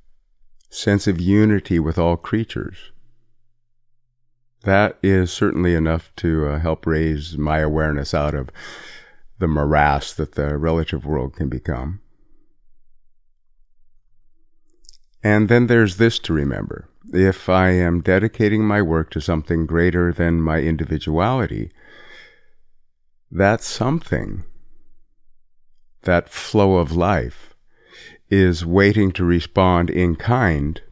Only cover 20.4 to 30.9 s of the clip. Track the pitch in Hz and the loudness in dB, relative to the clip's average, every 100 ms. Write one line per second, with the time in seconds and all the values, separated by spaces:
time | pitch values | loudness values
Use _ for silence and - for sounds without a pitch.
20.4 | 80 80 76 80 78 78 - 78 101 131 | 0 0 -2 -2 -4 -4 -4 -2 0 0
21.4 | 101 52 55 - - - - - - _ | -4 -6 -10 -14 -20 -20 -20 -20 -20 _
22.4 | - - - - _ _ _ _ _ 85 | -20 -20 -20 -20 _ _ _ _ _ 0
23.4 | 98 117 - - 113 160 - - - 50 | 2 0 -4 -4 -2 -2 -2 -4 -4 -8
24.4 | - - - - - - - _ - - | -10 -14 -18 -20 -20 -20 -20 _ -20 -20
25.4 | _ _ _ _ _ _ - 87 - - | _ _ _ _ _ _ 0 0 0 -12
26.4 | - 107 98 95 78 82 87 92 58 - | -2 2 4 4 2 0 0 0 -4 -10
27.4 | - - _ _ _ - - - _ 98 | -20 -20 _ _ _ -20 -20 -20 _ 2
28.4 | 92 82 85 90 101 107 98 87 87 87 | 4 2 0 2 4 4 0 0 0 0
29.4 | - - 92 87 87 - 90 80 - 123 | 0 2 4 4 2 0 0 0 0 2
30.4 | 107 78 71 82 - | 2 0 -2 -6 -14